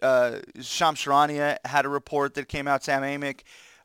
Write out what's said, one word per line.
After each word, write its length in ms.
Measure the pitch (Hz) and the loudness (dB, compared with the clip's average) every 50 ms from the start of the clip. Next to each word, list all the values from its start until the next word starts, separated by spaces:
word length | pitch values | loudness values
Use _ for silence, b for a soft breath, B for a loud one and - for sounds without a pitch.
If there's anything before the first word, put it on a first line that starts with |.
uh, 380 | - 131 131 127 123 120 113 - - - - - | 2 4 4 4 4 2 0 -6 -12 -14 -16 -14
Shams 400 | 127 - - - 175 160 151 - | -10 -8 -2 0 0 0 0 0
Charania 580 | - 143 139 143 147 147 147 143 147 147 - - - | 0 2 4 4 4 2 2 0 -2 -2 -2 -4 -4
had 200 | 127 139 143 135 | -2 0 0 0
a 40 | 139 | 0
report 440 | 143 143 - - 151 143 139 139 - | -2 -4 -4 -2 -2 -2 0 -2 -2
that 140 | 143 131 | -6 -8
came 200 | - - 147 139 | -6 -8 -6 -2
out, 160 | 143 139 135 - | -2 -2 -2 0
Sam 200 | 151 139 135 139 | -2 -2 -2 -2
Amick, 380 | 139 143 143 143 139 131 - - B B B B B B B | -4 -6 -6 -6 -8 -8 -10 -14 B B B B B B B